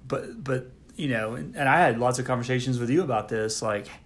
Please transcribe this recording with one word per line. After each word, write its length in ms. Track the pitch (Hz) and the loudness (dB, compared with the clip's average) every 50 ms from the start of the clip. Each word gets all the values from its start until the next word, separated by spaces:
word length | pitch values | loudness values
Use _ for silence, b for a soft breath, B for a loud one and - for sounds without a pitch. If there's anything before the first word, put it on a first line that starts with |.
| - | -8
but, 380 | 131 143 - - - - - 147 | -6 -6 -6 -6 -8 -12 -10 -6
but, 280 | 131 127 127 - - - - - - - | -4 -4 -4 -4 -8 -16 -20 -20 -16 -8
you 100 | - 156 | -6 -4
know, 280 | 135 120 110 110 110 120 | -2 -2 -2 -2 -4 -4
and, 200 | 143 147 - - | -6 -8 -8 -4
and 140 | - 139 135 | 0 4 6
I 100 | 147 170 | 6 8
had 200 | 175 135 113 117 | 6 6 4 4
lots 200 | 123 127 123 135 | 2 2 2 0
of 60 | 127 | 0
conversations 540 | 131 127 120 113 127 127 127 127 131 123 120 | 0 -2 -2 0 0 -2 0 0 -2 -2 0
with 100 | 120 117 | 0 2
you 120 | 143 180 | 2 2
about 280 | 190 131 113 107 104 - | 2 2 0 -2 -2 -2
this, 320 | 117 110 110 110 - - | -2 -2 -2 -2 -2 -2
like, 260 | 117 107 104 104 104 - - - B | -2 -2 -2 -2 -4 -8 -16 -20 B